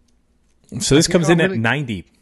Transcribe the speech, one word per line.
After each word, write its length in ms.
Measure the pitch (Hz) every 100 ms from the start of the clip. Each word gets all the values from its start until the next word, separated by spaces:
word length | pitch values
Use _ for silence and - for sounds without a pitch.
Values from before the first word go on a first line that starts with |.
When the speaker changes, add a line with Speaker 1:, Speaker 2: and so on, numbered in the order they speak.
| _ _ _ _ _ _ _ 117
Speaker 1:
So 160 | - 139
this 100 | 170
Speaker 2:
I 20 |
think 40 |
Speaker 1:
comes 160 | 180 156
Speaker 2:
I'm 40 |
Speaker 1:
in 80 | 170
at 80 | 185
Speaker 2:
really 80 | 185
Speaker 1:
ninety. 440 | 113 135 131 98 - _